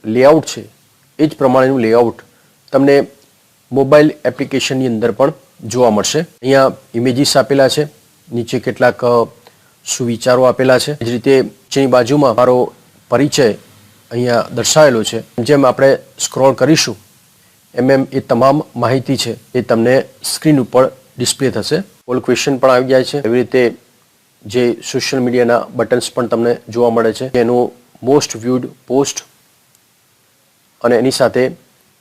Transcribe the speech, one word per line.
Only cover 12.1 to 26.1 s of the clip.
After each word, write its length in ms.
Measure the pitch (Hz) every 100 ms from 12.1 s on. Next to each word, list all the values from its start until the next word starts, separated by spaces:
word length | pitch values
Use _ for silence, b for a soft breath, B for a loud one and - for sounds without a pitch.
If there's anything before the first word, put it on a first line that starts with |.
| 147 135 110
મારો 380 | 123 127 120 - _ _ -
પરિચય 460 | 120 143 - 120 101 - _ _ _ -
અહીંયા 360 | 117 123 117 -
દર્શાવેલો 520 | 120 110 156 151 117
છે. 200 | 104 113 - -
જેમ 260 | 117 143 127
આપણે 320 | 120 135 131 - -
સ્ક્રોલ 340 | - - 135
કરીશું 420 | 123 131 156 - 101 _ _ _ _ b b _ -
એમ 160 | 127
એમ 160 | 135 135
એ 60 | 135
તમામ 440 | - 123 135 151 - 120
માહિતી 420 | 117 131 120 123
છે 200 | 120 110 _ 123
એ 60 |
તમને 420 | 107 113 117 131 - -
સ્ક્રીન 360 | - - 160 143
ઉપર 320 | 117 127 131 - _ -
ડિસ્પ્લે 340 | 123 - 131
થશે. 320 | 110 98 156 196 _ -
પોલ 140 | 123
ક્વેશ્ચન 380 | 123 120 - 131
પણ 140 | 131
આવી 160 | 127 127
જાય 160 | 131
છે. 140 | 131 147
એવી 200 | 113 123
રીતે 400 | 117 127 120 - _ _ _ _ _ _ 104
જે 360 | 117 120 - -
સોશિયલ 300 | 131 - 135
મીડિયાના 380 | 120 123 117 123
બટન્સ 540 | - 123 110 123 -